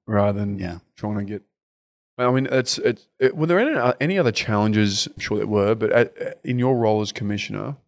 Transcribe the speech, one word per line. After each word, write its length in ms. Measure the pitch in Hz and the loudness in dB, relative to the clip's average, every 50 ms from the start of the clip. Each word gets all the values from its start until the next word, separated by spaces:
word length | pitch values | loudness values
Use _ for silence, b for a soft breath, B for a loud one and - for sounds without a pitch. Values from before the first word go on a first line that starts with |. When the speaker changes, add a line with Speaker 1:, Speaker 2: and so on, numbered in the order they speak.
| _ - | _ -2
Speaker 1:
rather 320 | 107 101 101 104 101 101 | 0 2 2 2 0 -2
than 180 | 104 101 101 95 | -2 -4 -4 -6
Speaker 2:
Yeah. 220 | 95 87 87 87 - _ _ - | -6 -8 -10 -12 -16 _ _ -10
Speaker 1:
trying 200 | - 104 104 101 | -8 -6 -6 -6
to 40 | 104 | -6
get, 200 | 98 104 98 - _ _ _ _ _ _ _ _ _ _ _ _ _ _ - | -6 -8 -12 -12 _ _ _ _ _ _ _ _ _ _ _ _ _ _ -2
I 140 | 123 123 | 0 2
mean, 160 | 127 131 135 131 | 2 2 2 2
it's, 280 | 131 131 123 - - - | 0 0 0 0 -2 0
it's, 280 | - 120 117 - _ _ _ - | 0 0 0 -2 _ _ _ 0
it, 180 | 131 135 - 151 | 2 2 2 0
were 80 | 160 | 0
there 140 | 170 175 196 | 2 2 2
any, 180 | 247 302 311 143 | 2 2 0 2
uh, 160 | 120 127 123 - | 2 0 0 0
any 160 | 139 165 190 196 | 0 0 0 2
other 140 | 151 120 | 2 2
challenges? 760 | 104 - - - 107 104 107 110 107 107 107 101 98 101 - - | 0 0 -2 0 2 2 2 4 4 4 2 2 0 -2 -6 -6
I'm 120 | - - | -8 -10
sure 180 | - - 107 104 | -6 -4 -2 -2
there 80 | 107 | -2
were, 300 | 104 104 104 98 104 113 | 0 2 2 2 2 2
but 160 | 110 113 104 | 2 2 2
at, 480 | - 117 117 - - - - - - - - | 4 4 4 2 0 -6 -10 -10 -10 -8 -6
in 140 | - 123 123 | -4 -2 0
your 180 | 123 131 131 | 0 0 2
role 260 | 120 113 107 107 107 | 2 2 2 2 2
as 100 | 107 - | 0 -4
Commissioner 680 | - - 104 101 104 104 - - 104 98 101 131 147 - _ | -6 -6 -4 -4 -4 -4 -6 -6 -8 -8 -8 -8 -10 -12 _